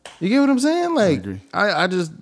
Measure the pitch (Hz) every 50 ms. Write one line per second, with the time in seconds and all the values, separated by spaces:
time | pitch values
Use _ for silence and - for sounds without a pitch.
0 | - - - - 165 190 240 277 285 277 269 247 262 302 330 349 349 349 339 277
1 | 208 180 147 98 90 101 92 98 - - - - 208 208 170 151 175 180 185 180
2 | 170 160 165 -